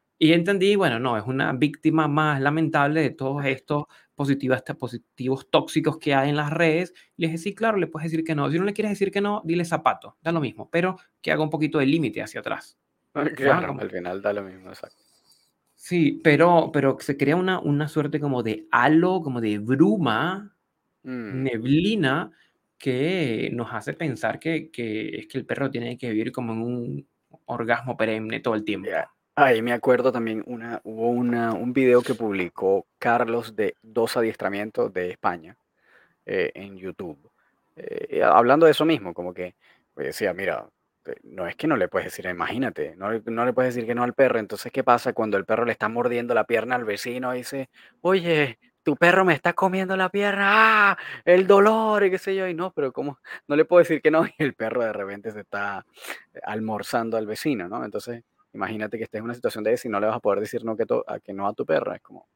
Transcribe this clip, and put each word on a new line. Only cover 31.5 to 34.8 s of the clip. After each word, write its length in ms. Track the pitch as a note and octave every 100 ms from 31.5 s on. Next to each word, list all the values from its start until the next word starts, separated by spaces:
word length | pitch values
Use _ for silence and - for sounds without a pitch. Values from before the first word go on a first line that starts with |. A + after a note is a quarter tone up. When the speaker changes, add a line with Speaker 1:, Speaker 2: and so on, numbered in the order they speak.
Speaker 2:
un 200 | A2+ A#2+
video 300 | B2+ C3 B2
que 120 | B2
publicó 760 | A#2 A2 G2 F2 - F#2+ G2 - _
Carlos 560 | B2+ A#2+ A#2 A#2 A2+
de 200 | G#2+ G#2 -
Dos 340 | A2+ A2 A2+ B2+
Adiestramientos 760 | A2+ - G2 G2 G#2+ -